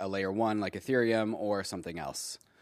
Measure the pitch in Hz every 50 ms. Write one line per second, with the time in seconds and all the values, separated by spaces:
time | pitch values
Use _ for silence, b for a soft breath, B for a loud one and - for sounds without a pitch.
0 | 98 98 95 98 95 95 95 107 113 110 107 107 101 92 - 98 - - 131 127
1 | 120 113 113 110 110 107 113 - 104 104 104 98 95 - - 90 82 85 82 82
2 | 78 67 67 - - - - - _ b b b